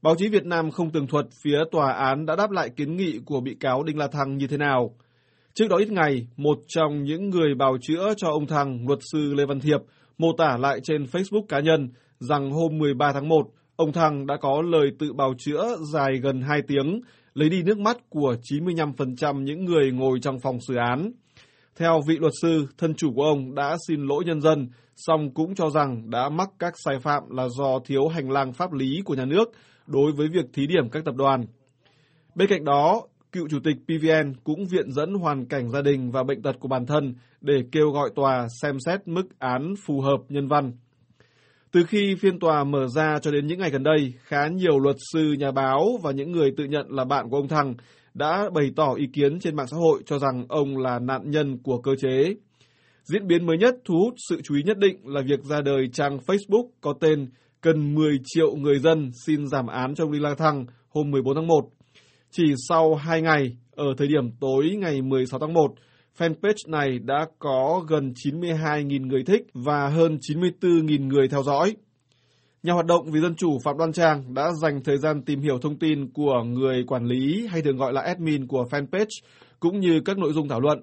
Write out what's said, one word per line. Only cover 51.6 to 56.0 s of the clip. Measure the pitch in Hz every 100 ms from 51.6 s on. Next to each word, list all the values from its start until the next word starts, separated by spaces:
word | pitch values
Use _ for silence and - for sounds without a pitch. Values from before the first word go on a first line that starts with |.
của | 131 127
cơ | 135 135
chế. | 135 131 151 214 _ _ _ _ _ _
Diễn | - 170 190
biến | 170 170
mới | 165
nhất | 226 254 -
thu | 170
hút | 214 247 -
sự | 175
chú | 151 143
ý | 147
nhất | 208
định | 202 185 117
là | 139
việc | 131 143
ra | 139 147
đời | 143 139 131
trang | 127